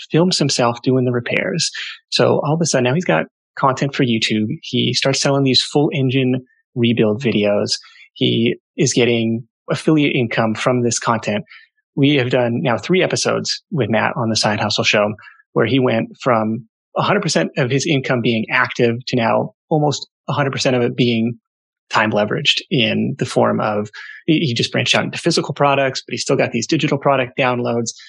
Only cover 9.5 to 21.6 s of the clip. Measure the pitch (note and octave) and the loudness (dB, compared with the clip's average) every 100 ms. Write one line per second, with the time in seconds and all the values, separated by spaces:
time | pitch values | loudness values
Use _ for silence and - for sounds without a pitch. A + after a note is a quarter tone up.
9.5 | _ - D3+ - D#3 C#3+ C#3+ A#2+ - A2+ | _ -6 -2 2 2 2 0 -2 0 -2
10.5 | A2 - B2 A#2+ A#2 - A2+ - G#3 - | -2 0 0 0 -2 -2 -2 -2 -4 -6
11.5 | - - _ _ - C#3 D3 B2 B2+ A#2+ | -16 -20 _ _ 0 2 2 2 2 2
12.5 | A#2+ B2+ A#2 - F3+ D3+ B2 - A2+ A2 | 0 0 -2 0 0 2 0 0 -2 -4
13.5 | - - D#3+ G#2 A2 G#2+ - A2+ G#2+ A2+ | -8 -6 -2 0 0 0 -2 -2 0 0
14.5 | G#2 G#2+ - A2+ A2 G#2 G#2 - - _ | 0 -2 -2 2 2 2 -2 -14 -20 _
15.5 | C#3+ A2+ C3+ B2+ A2+ A#2 - C3+ A2+ A2 | -2 0 2 2 0 -4 -4 0 2 0
16.5 | A2+ - _ _ F#3+ C#3 G3 F3 - - | -4 -8 _ _ -4 0 0 0 0 0
17.5 | - B2+ C3+ E3+ C#3 C3 B2+ A#2 A2+ - | -2 0 0 0 0 0 0 0 0 0
18.5 | B2+ B2 - A#2+ A#2 - B2 A2+ A2+ D3 | 0 0 2 0 0 -2 0 2 0 -2
19.5 | - - D#3 D3 B2+ - _ - C#3+ C#3 | -8 -4 0 0 -2 -8 _ -6 -2 -2
20.5 | - C#3 B2+ A#2+ B2+ B2 A2+ A2+ A#2+ _ | -2 0 0 0 2 0 2 -2 -4 _
21.5 | _ | _